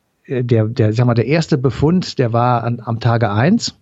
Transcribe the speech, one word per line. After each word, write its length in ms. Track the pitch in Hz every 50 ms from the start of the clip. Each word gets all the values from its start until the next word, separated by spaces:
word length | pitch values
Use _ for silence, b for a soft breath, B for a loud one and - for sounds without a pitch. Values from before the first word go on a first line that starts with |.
| _ _ _ _ _
äh, 160 | - 135 123
der, 240 | 127 120 120 110 107
der, 260 | 110 113 - 110 107
sag 140 | 110 117 127
mal, 80 | 123 117
der 120 | 120 110
erste 320 | 120 151 170 156 - 165 135
Befund, 600 | 127 131 107 - 143 151 175 185 - - - -
der 140 | 127 113
war 320 | 113 117 120 123 123 117 113
an, 160 | 120 120 117 -
am 140 | 123 117 113
Tage 320 | - 117 117 117 117 101
eins. 460 | 101 107 123 170 220 233 - - - _